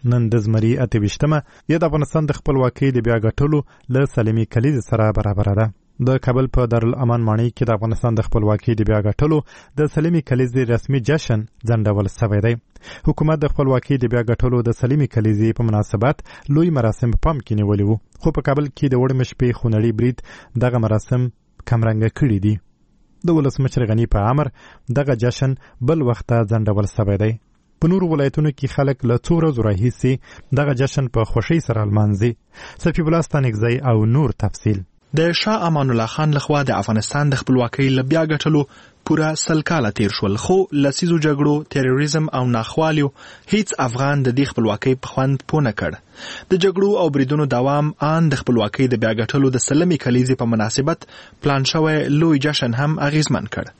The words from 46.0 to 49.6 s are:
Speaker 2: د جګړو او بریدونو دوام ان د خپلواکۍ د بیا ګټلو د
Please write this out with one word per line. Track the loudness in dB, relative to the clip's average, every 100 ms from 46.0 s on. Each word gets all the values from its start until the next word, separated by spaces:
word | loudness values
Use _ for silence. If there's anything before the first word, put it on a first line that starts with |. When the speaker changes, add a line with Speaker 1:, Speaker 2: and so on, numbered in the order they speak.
| _ -20 -18 -18 -2
Speaker 2:
د | 0
جګړو | 2 0 0 2
او | 0
بریدونو | 0 0 0 0
دوام | 0 0 0 -2 -2
ان | -2 2 2
د | 0
خپلواکۍ | 0 0 0 0 0
د | 0
بیا | 0 -2
ګټلو | -2 2 2
د | 0